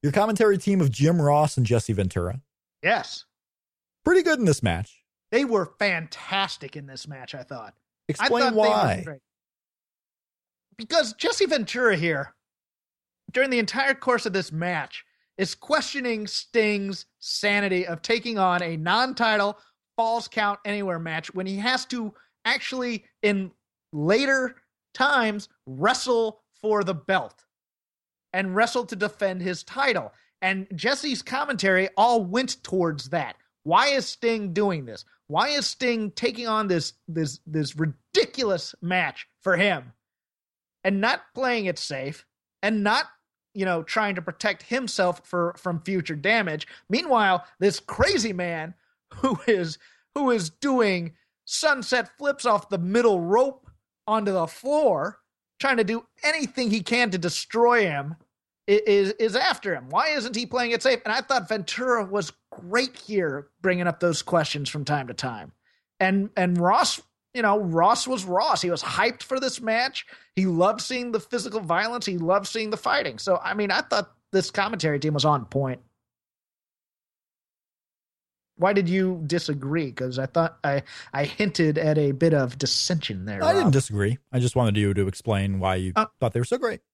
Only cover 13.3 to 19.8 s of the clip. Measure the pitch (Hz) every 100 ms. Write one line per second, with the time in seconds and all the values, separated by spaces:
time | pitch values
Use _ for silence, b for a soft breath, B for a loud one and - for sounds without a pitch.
13.3 | - 269 247 214 233 269 269 - 240 226
14.3 | 190 180 156 175 170 135 - - _ _
15.3 | - 190 - - 302 - 277 247 220 214
16.3 | - - 240 214 208 196 185 - _ -
17.3 | - 208 202 202 185 185 165 - 233 240
18.3 | 220 185 180 175 165 160 202 262 254 233
19.3 | 214 202 208 b b